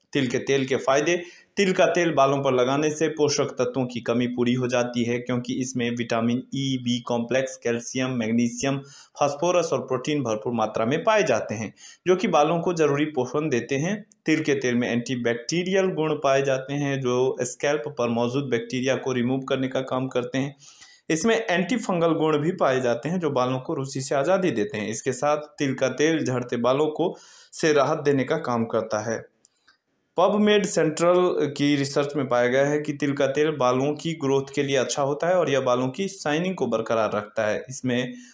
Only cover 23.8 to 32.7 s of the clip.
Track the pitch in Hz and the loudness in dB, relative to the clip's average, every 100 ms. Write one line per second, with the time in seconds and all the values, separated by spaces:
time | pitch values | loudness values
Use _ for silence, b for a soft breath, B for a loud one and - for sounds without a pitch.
23.8 | 135 135 135 143 151 190 180 113 101 107 | -6 -6 -2 0 2 2 2 0 -2 -4
24.8 | 104 107 135 120 147 151 151 - 143 127 | -6 -4 -4 -2 0 0 -4 -4 -2 0
25.8 | 131 123 151 160 123 127 123 120 120 135 | 0 2 2 2 0 -2 -2 0 2 2
26.8 | 156 151 165 - B B B - 160 147 | 2 0 -2 -4 B B B 0 4 4
27.8 | 131 156 143 139 127 160 131 120 113 113 | 4 2 2 2 0 -2 0 -2 0 -2
28.8 | 107 107 113 110 - _ _ _ b b | -2 -2 -2 -6 -8 _ _ _ b b
29.8 | _ _ _ - 190 208 208 208 196 175 | _ _ _ 0 2 4 4 4 2 2
30.8 | 156 151 170 180 180 - 143 135 143 143 | 0 2 4 4 4 2 -2 0 2 2
31.8 | 139 147 143 151 127 123 123 131 143 | 0 0 -2 -2 0 2 4 4 2